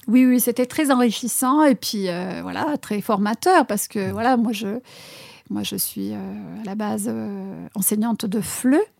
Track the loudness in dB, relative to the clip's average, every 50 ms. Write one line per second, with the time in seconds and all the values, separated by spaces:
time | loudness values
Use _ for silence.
0 | -2 2 4 6 6 6 6 4 2 0 0 0 -2 -2 0 0 2 2 4 4
1 | 4 2 2 0 -4 -4 -4 -2 0 2 4 6 6 6 4 4 0 -4 -4 -2
2 | -2 -2 -2 -4 -4 -6 -6 -8 -8 -6 -4 -4 -2 -2 -4 -4 -4 -4 -4 -2
3 | 0 2 2 2 2 0 0 0 4 4 6 6 4 4 0 -4 -4 -4 -4 -4
4 | -2 -2 -2 0 2 2 2 2 2 0 -2 -4 -4 -6 -6 -8 -10 -12 -18 -20
5 | -20 -20 -20 -20 -20 -20 -20 -18 _ -8 -8 -6 -6 -4 -4 -4 -6 -6 -6 -6
6 | -6 -6 -6 -8 -8 -10 -10 -12 -12 -12 -12 -12 -10 -8 -6 -4 -4 -2 -2 -2
7 | -4 -4 -4 -6 -6 -6 -8 -8 -10 -10 -12 -12 -14 -10 -6 -4 -2 0 0 0
8 | 0 0 -2 -2 -4 -4 -4 -4 -4 -6 -6 -2 2 2 4 4 2 0 _